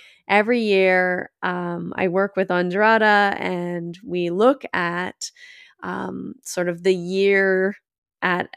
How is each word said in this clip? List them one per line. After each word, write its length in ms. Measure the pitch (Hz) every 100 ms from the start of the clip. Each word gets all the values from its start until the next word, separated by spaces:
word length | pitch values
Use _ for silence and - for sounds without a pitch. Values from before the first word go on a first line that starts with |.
| - _ -
every 320 | 202 214 247
year, 680 | 220 190 190 185 180 180 - _
um, 500 | 185 180 175 175 170 -
I 120 | 185
work 280 | 185 196 -
with 140 | 190
Andrada 840 | 180 180 190 214 226 214 208 202 -
and 580 | 185 180 175 175 170 175 202
we 240 | 175 175
look 340 | 180 240 277 -
at, 580 | 180 175 175 185 - - _ - - - _
um, 540 | 185 185 190 190 - -
sort 260 | - - 175
of 140 | 170
the 120 | 180 185
year 800 | 175 190 196 196 190 185 190 - _ _ _ -
at, 280 | 185 180 -